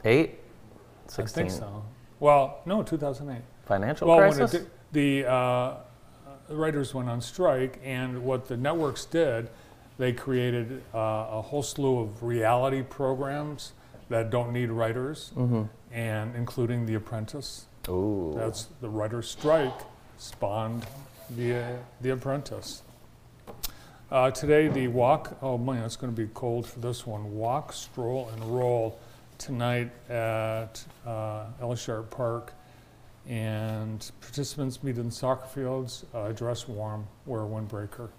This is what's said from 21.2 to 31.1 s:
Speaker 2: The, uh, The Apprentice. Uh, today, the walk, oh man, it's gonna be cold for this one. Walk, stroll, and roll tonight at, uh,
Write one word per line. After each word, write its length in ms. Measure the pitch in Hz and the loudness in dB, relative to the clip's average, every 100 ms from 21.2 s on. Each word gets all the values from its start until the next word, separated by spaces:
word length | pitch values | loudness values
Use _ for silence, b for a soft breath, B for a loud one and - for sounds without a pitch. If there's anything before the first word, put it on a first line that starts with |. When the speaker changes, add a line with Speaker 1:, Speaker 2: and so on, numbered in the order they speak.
| - 120 | -12 -4
Speaker 2:
The, 160 | 120 120 | 0 0
uh, 60 | 120 123 - - | -4 -8 -12 -4
The 80 | 123 | -2
Apprentice. 720 | 131 135 143 - 104 - - - - - - - - - - B B B B - | -2 -2 -4 -4 -10 -10 -14 -18 -20 -20 -20 -20 -20 -18 -8 B B B B 0
Uh, 180 | 135 127 | 4 4
today, 380 | 127 147 151 156 | 2 6 6 8
the 200 | 135 127 | 4 2
walk, 480 | 123 120 151 - - | 4 6 4 2 -6
oh 160 | 135 120 | -4 -2
man, 260 | 123 123 | 0 -2
it's 120 | 110 - | -4 -6
gonna 160 | 127 | -6
be 140 | 113 107 - | -4 -4 -4
cold 320 | 120 117 117 | -2 -2 -4
for 120 | 127 | -6
this 280 | 120 120 - | -6 -6 -8
one. 280 | 104 104 107 | -8 -6 -4
Walk, 380 | 113 139 - | -2 -2 -4
stroll, 560 | - - - 120 131 117 | -12 -10 -4 -2 -2 -4
and 100 | 113 113 123 | -8 -2 2
roll 440 | 123 120 113 - B B B - | 4 2 0 -4 B B B -14
tonight 500 | - 123 120 123 120 - - | -8 -2 0 0 -2 -8 -6
at, 760 | 120 113 110 110 110 113 - - - | -2 0 0 0 -2 -6 -12 -18 -14
uh, 380 | 117 | -8